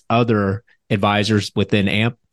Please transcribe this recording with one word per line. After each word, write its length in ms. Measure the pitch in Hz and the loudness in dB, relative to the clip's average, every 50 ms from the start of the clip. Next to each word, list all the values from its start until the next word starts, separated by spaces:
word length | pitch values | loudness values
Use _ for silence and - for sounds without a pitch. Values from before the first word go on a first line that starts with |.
| - _ | -4 _
other 520 | 110 117 123 113 117 104 101 98 95 104 - _ _ _ _ _ | 0 0 2 2 0 0 0 -2 -4 -4 -8 _ _ _ _ _
advisors 600 | 117 104 101 104 101 104 104 101 110 104 101 - - | -2 0 0 0 0 0 0 2 0 0 0 -2 -4
within 320 | 107 101 - - 104 98 98 | -4 -2 0 0 0 0 0
amp 320 | - 104 110 120 120 - _ _ | 0 0 -2 -2 -4 -6 _ _